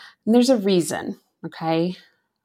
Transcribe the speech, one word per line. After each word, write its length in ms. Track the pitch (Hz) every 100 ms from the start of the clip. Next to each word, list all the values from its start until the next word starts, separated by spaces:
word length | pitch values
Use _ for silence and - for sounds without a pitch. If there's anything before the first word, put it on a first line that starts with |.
| - _ -
And 80 |
there's 160 | 240 247
a 60 | 240
reason, 640 | 196 185 156 95 - 196 _ _ 165
okay? 500 | - 165 160 175 180 - _ _ _